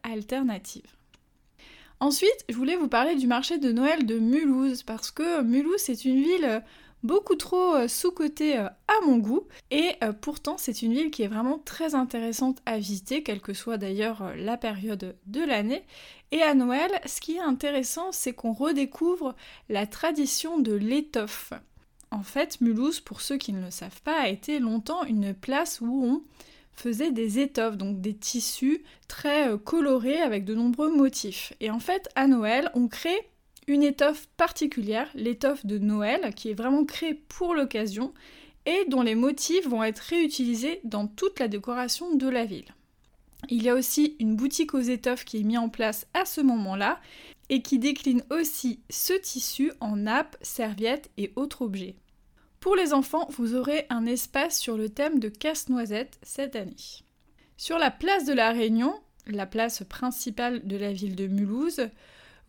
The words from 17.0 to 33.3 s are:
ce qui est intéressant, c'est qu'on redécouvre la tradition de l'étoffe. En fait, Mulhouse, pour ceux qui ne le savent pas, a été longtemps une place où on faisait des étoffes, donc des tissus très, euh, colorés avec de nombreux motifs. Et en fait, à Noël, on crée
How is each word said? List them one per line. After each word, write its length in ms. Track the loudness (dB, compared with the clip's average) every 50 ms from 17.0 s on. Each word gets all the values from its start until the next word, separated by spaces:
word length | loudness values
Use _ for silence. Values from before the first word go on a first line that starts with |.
| -4
ce 160 | -6 -10 -8
qui 160 | -6 -6 -4
est 40 | -2
intéressant, 720 | 0 0 0 0 0 -2 -2 -2 -2 -2 -4 -6 -6 -6
c'est 220 | -4 -4 -4 -6 -6
qu'on 180 | -4 -4 -4
redécouvre 840 | -2 0 0 0 2 0 0 -2 -2 0 0 0 2 0 -2 -6 -6 -8 -16 -20 -20 -16 _ -4
la 180 | -2 -2 -2
tradition 720 | -4 -4 -2 -2 -2 0 0 0 0 0 -2 -4 -2 0 0
de 140 | 2 2 2
l'étoffe. 800 | 0 0 0 0 0 0 -2 -4 -4 -4 -4 -8 -10 -12 -12 -14 -16 -18 _ _ -20 _ _ _ _ -14 -10
En 120 | -8 -8 -8
fait, 360 | -4 -2 -2 -2 -2 0 2
Mulhouse, 400 | 2 2 2 2 2 0 0 -2
pour 220 | -6 -12 -12 -8
ceux 160 | -6 -4 -4
qui 160 | -4 -4 -4 -6
ne 80 | -6
le 100 | -6 -8
savent 300 | -10 -12 -14 -14 -14 -10
pas, 180 | -4 -2 0 0
a 80 | 0
été 320 | 0 -2 -4 -4 -4 -2 0
longtemps 460 | 0 0 0 -2 -2 -2 -4 -2 -2
une 280 | 0 0 0 0 0 -4
place 460 | -6 -4 -2 0 0 0 -2 -4 -6
où 240 | -4 -2 0 0 2
on 200 | 2 2 0 -2 -6 _ -20 -20 -20 -20 -20 _ _ -14
faisait 380 | -6 -4 -4 -2 0 0 0
des 280 | 0 0 0 0 2 0
étoffes, 380 | 0 0 0 0 0 0 -2
donc 240 | -2 -4 -4 -4 -4
des 140 | -4 -6 -6
tissus 680 | -6 -6 -6 -4 -4 -4 -4 -4 0 2 2 2 0 -2 -10 -20 -20 _
très, 400 | -16 -10 -4 -2 0 2 2 2
euh, 100 | 2 0
colorés 600 | -2 -2 0 0 2 4 4 2 2 2 2 2 2
avec 240 | 2 0 0 -2 -2
de 100 | -2 0
nombreux 400 | 2 2 2 2 2 2 4 6
motifs. 600 | 6 6 6 4 0 -6 -6 -8 -8 -10 -10 -10 -6
Et 100 | -4 -4
en 80 | -4 -4
fait, 300 | -2 -2 -2 -2 -2 -4 0
à 120 | 4 6
Noël, 420 | 6 6 6 4 2 2 2 0 0 0
on 160 | 0 0 0
crée 400 | 0 -2 -2 0 0 -2 -2 -6